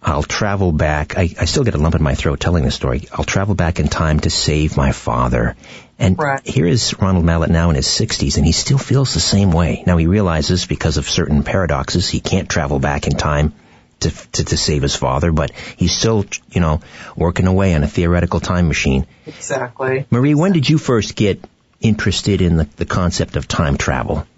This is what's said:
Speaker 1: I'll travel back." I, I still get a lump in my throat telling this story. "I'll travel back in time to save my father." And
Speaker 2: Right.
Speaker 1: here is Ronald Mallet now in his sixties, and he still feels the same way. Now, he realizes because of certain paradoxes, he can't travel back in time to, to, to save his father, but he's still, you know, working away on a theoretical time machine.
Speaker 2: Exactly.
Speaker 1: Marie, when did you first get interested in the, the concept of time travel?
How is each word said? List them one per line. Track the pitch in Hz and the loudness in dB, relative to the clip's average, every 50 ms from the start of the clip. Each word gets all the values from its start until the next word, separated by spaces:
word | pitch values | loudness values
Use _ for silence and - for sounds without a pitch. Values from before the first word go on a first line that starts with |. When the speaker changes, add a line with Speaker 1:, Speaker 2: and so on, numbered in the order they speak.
| - | -2
Speaker 1:
I'll | - 78 71 76 | 0 0 0 -2
travel | - - - 117 104 98 98 98 90 | -4 -4 -2 -2 -2 0 0 0 2
back." | 80 76 82 76 76 73 73 - - - | 2 2 0 0 0 -2 -2 -4 -2 -2
I, | 92 85 - - | -2 -2 0 -2
I | - | -4
still | 82 - 156 139 | -2 0 0 0
get | 113 - | 0 0
a | 76 | 2
lump | 73 82 - | 0 2 2
in | 78 76 | 2 0
my | 71 69 | 0 0
throat | - - - 71 69 | 0 -2 -2 -2 0
telling | - - 87 85 67 | -2 0 0 2 0
this | 65 - | 0 -2
story. | - - 65 64 - - - - | -2 -2 -2 -2 -2 -4 -8 -6
"I'll | - 82 | -6 -6
travel | - - - 98 104 101 | -2 -2 -2 0 0 0
back | 85 87 82 85 - | 0 0 0 0 0
in | 78 71 | -2 -2
time | - - 85 78 76 76 | 0 0 0 2 2 2
to | - 78 | 0 0
save | - - - - 76 78 76 78 - | -2 0 0 0 0 2 0 0 0
my | - 71 69 | 0 0 0
father." | - - - - 58 62 62 62 60 60 58 62 - - - - - - - - _ _ | 0 -2 -4 -4 -2 0 0 0 0 0 0 -2 -4 -6 -16 -20 -20 -20 -20 -20 _ _
And | 139 175 185 175 | 0 2 2 2
Speaker 2:
Right. | 156 143 135 135 _ | 0 -2 -2 -4 _
Speaker 1:
here | - - 127 151 | -4 -2 0 2
is | 170 143 117 - - - - | 2 2 2 0 -2 -2 0
Ronald | - 95 95 90 80 | 0 2 2 2 2
Mallet | 85 82 85 82 82 | 2 2 2 2 2
now | 85 82 82 87 | 2 2 4 2
in | 80 | 2
his | 67 65 - | 2 0 -2
sixties, | - - 113 - - - - 71 71 - | -2 -2 -2 -2 -2 -2 -2 -2 0 2
and | 73 | 2
he | 80 | 2
still | 82 - - - 139 139 | 2 0 0 0 0 0
feels | - - - 135 139 127 - | 0 0 0 0 2 0 0
the | 82 | -2
same | - - - 101 101 98 | 0 2 2 2 4 4
way. | 82 82 87 78 - - - | 4 2 2 2 0 -2 0
Now, | - 90 85 | 2 2 4
he | 82 82 | 4 4
realizes | 92 104 104 90 82 78 76 - 92 90 - | 4 4 2 2 2 0 0 0 0 -2 0
because | - 76 - - 82 78 78 | -2 -6 -2 -2 -2 -2 -2
of | 71 - | -2 -2
certain | - - 85 71 76 73 69 | -2 -2 0 2 2 0 0
paradoxes, | - - 95 95 80 73 67 67 - - 87 95 - | 0 0 0 0 0 0 -2 -2 -2 0 0 0 0
he | - - | -2 -4
can't | - - - 98 87 - | -4 0 -2 -2 -2 -2
travel | - 87 78 69 73 69 | -2 -2 -2 0 -2 0
back | 65 73 71 71 - - | 0 0 -2 -2 -2 -4
in | 73 | -4
time | 71 - 76 76 73 73 78 - - - - - - _ _ _ _ | -2 -2 -2 0 0 0 0 -2 -6 -20 -20 -20 -20 _ _ _ _
to, | - 80 | -4 -4
to, | - - - - - - 90 | -4 -4 -16 -12 -6 -6 -4
to | - - 80 | -2 -2 -2
save | - - 80 73 | 0 0 0 0
his | 65 69 - | 0 -2 -2
father, | - - 65 64 69 80 87 | -2 -2 -2 0 0 0 0
but | 82 76 76 69 - - - - - - | 2 0 -2 -2 -4 -12 -18 -18 -6 -2
he's | 90 87 90 | -2 -2 0
still, | - - 113 113 107 98 - - - _ _ | 0 0 0 0 0 -2 -4 -8 -14 _ _
you | - 95 | -2 0
know, | 87 80 76 78 - - - - - - - | 0 0 0 -2 -4 -10 -20 -20 -20 -16 -6
working | - 80 85 87 - 92 | -2 -2 -2 0 2 2
away | 92 92 95 98 95 87 | 2 4 4 2 2 2
on | 78 73 | 2 0
a | 76 | 0
theoretical | - - 85 85 87 87 85 85 - 85 | 0 0 0 2 2 2 2 0 -2 -2
time | 80 - 92 90 90 80 | -2 -2 0 0 2 2
machine. | 76 - - 71 67 67 - - - _ _ - | 0 0 0 0 0 0 -2 -4 -8 _ _ -20
Speaker 2:
Exactly. | - - - - 143 131 127 120 - - 135 131 131 135 139 _ | -18 -16 -10 -6 -6 -6 -6 -6 -8 -6 -4 -2 -2 -2 -2 _
Speaker 1:
Marie, | - 120 131 147 151 | 0 2 2 4 4
when | 143 160 196 202 | 4 2 2 2
did | 170 131 - | 2 2 2
you | 151 156 | 2 0
first | - - 127 113 101 - - | 2 2 2 2 0 -2 -2
get | - 113 101 90 - - - _ _ _ _ _ _ | 0 0 0 0 -2 -6 -20 _ _ _ _ _ _
interested | - 113 107 107 - 107 95 - - - 101 90 | 0 0 0 2 0 -2 -2 0 0 0 2 2
in | 92 87 82 80 | 4 2 4 2
the, | 80 - - - | 0 -2 -4 -8
the | 85 | -6
concept | - - - 90 87 85 - 85 85 - | -4 -2 0 0 0 0 -2 -4 -2 -2
of | - 67 - | -6 -6 -4
time | - - 82 76 69 - | -2 -2 0 0 0 -2
travel? | - - 69 64 62 - - - - _ _ | -2 -2 -2 -2 -2 -4 -4 -6 -6 _ _